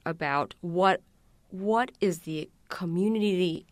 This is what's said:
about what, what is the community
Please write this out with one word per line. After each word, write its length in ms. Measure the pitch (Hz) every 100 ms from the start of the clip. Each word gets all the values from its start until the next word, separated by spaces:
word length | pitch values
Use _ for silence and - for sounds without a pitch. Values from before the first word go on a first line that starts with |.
| -
about 500 | 165 151 143 143 -
what, 420 | 180 170 190 190 - _ _ _ _
what 380 | 185 196 220 247 -
is 180 | 208 160
the 300 | - 156 - _ _
community 1000 | - 180 170 202 220 208 180 180 160 -